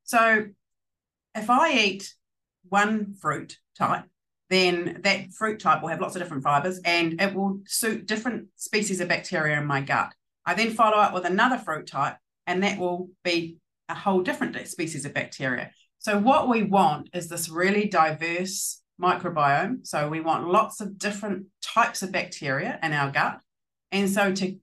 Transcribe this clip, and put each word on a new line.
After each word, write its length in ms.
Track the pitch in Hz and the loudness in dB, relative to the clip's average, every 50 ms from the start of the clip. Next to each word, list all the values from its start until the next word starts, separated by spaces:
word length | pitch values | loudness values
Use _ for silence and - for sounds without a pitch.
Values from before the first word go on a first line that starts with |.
| _ | _
So 420 | - 240 226 226 226 220 214 214 208 - _ _ _ _ _ _ _ _ _ _ _ _ _ _ _ - | 0 2 4 4 4 4 2 0 -4 -12 _ _ _ _ _ _ _ _ _ _ _ _ _ _ _ -10
if 160 | 220 202 240 | -8 0 2
I 220 | 247 277 330 311 | 4 4 4 4
eat 420 | 277 226 208 196 190 196 - - - _ _ _ _ _ _ _ _ _ _ 175 | 4 4 2 2 0 -2 -10 -14 -16 _ _ _ _ _ _ _ _ _ _ 0
one 460 | 190 202 208 214 220 214 202 - - - | 2 2 4 4 2 -2 -2 -4 -8 -4
fruit 380 | - 151 139 165 165 - - _ _ _ _ | -4 -2 -2 -2 -6 -12 -18 _ _ _ _
type, 280 | - 143 127 170 170 - _ _ _ _ _ _ _ _ - | -2 0 0 0 -2 -4 _ _ _ _ _ _ _ _ 0
then 520 | 185 185 185 180 170 170 - - - - | 2 4 4 4 2 2 -2 -4 -6 0
that 300 | - 196 - - - - | 0 0 0 0 -4 -12
fruit 260 | - - 220 214 214 - | -6 -4 -2 -2 -2 0
type 240 | - 160 156 156 | 2 2 2 2
will 60 | - - | 2 -4
have 120 | - - | -4 -4
lots 140 | - - - | -4 -6 -4
of 80 | - | -8
different 220 | - - 151 131 135 | -8 -6 -6 -2 2
fibers, 340 | 143 143 143 175 185 185 - - | 4 2 4 2 0 -4 -2 0
and 360 | 175 170 170 170 165 165 170 | 0 2 2 2 0 0 0
it 140 | 196 196 196 | -2 0 0
will 260 | 190 196 196 196 - - | 0 -2 -2 -2 -4 -8
suit 400 | - - - 233 226 202 - - | -6 -4 -2 -2 -2 -2 -4 -4
different 400 | - 220 214 226 254 214 - - _ _ | -4 -4 -4 -2 -4 -6 -6 -10 _ _
species 460 | - - - 214 214 202 185 190 175 | -14 -10 -2 -2 -2 0 0 -2 -2
of 80 | 175 170 | 0 -2
bacteria 500 | 165 - - - 180 160 156 151 151 147 | -2 -4 -2 -4 -2 -2 0 0 0 0
in 80 | 147 | 0
my 140 | 147 143 135 | 0 -2 -2
gut. 320 | 139 143 135 110 - - - _ _ _ _ _ - | -2 0 0 -2 -2 -4 -8 _ _ _ _ _ -4
I 100 | 170 180 | -2 0
then 160 | 208 226 220 | 0 0 0
follow 260 | 220 - 226 208 214 208 | 4 4 4 4 6 4
up 140 | 202 - | 4 4
with 120 | - 180 175 | 2 -2 -2
another 340 | 175 185 208 240 254 254 - | 0 2 2 4 2 2 -2
fruit 300 | - 165 156 151 - - | -4 -6 -6 -6 -8 -8
type, 260 | - 135 147 143 - - _ _ _ _ - | -4 -2 -2 -2 -4 -10 _ _ _ _ -6
and 160 | 175 180 185 | -4 -2 0
that 160 | 196 202 202 175 | 0 0 -2 -2
will 320 | 180 175 175 175 185 - - _ - | -2 -2 -2 -4 -6 -10 -14 _ -4
be 320 | 180 170 170 165 165 - _ _ _ _ _ _ - | -2 0 0 -2 -4 -12 _ _ _ _ _ _ -12
a 60 | 170 | -12
whole 260 | - - 202 185 185 | -4 0 2 2 2
different 340 | 180 - - - 123 - - 127 - - | 2 0 -2 -2 -4 -6 -6 -8 -10 -10
species 360 | - - 160 151 156 139 143 | -8 -6 -6 -6 -6 -8 -8
of 100 | 131 - | -6 -6
bacteria. 580 | 143 - - - - 139 131 127 - - - _ _ _ _ _ _ | -6 -6 -6 -8 -6 -4 -4 -2 -4 -6 -10 _ _ _ _ _ _
So 180 | - 220 208 | -2 0 2
what 320 | 202 202 262 285 311 - 254 | 4 6 6 6 6 4 4
we 140 | 226 226 | 2 2
want 460 | 196 185 190 196 175 156 147 135 - - | 2 4 4 6 6 4 2 0 -6 -8
is 160 | - 180 170 - | -8 -8 -8 -8
this 200 | 175 170 - 160 | -8 -8 -8 -6
really 400 | 160 170 185 196 208 208 208 202 | -2 0 2 4 4 2 0 2
diverse 920 | 185 165 160 156 147 156 165 170 170 180 190 190 - - - - - - _ _ _ - | 4 4 4 4 2 -2 -4 -2 -2 -2 -4 -4 -6 -6 -6 -8 -8 -10 _ _ _ 0
microbiome. 800 | 180 180 - - 180 170 170 151 143 139 143 151 180 226 254 - - | 0 0 2 2 -2 -4 0 2 4 4 4 2 2 -2 -4 -6 -8
So 240 | - 175 151 147 147 | -4 -2 -2 -2 -2
we 120 | 156 160 | -4 -2
want 280 | 160 165 151 - 165 175 | 0 0 0 0 0 4
lots 320 | 185 214 214 - - - | 4 4 4 2 -4 -10
of 160 | 208 190 202 | -10 -10 -10
different 500 | - - 208 202 - 220 208 185 185 - _ _ _ | -6 -6 -6 -4 -4 -4 -6 -6 -6 -8 _ _ _
types 440 | - - - 226 226 233 - - 196 | -12 0 2 2 2 2 0 -6 -8
of 80 | 180 | -4
bacteria 640 | 185 170 - - - - 151 135 131 147 185 247 285 - 165 | -4 -4 -4 -4 -10 -8 -4 -2 -2 -2 -2 -6 -6 -6 -4
in 80 | 156 | -2
our 180 | 151 143 139 135 | 0 0 -2 0
gut. 300 | 139 147 196 - - - _ _ _ _ _ _ _ _ _ - | 0 0 0 0 -2 -8 _ _ _ _ _ _ _ _ _ -4
And 180 | 185 196 202 190 | -2 0 0 2
so 240 | 196 208 202 196 | 2 2 2 2
to 240 | 185 196 190 180 - - | 2 0 -2 -4 -6 -10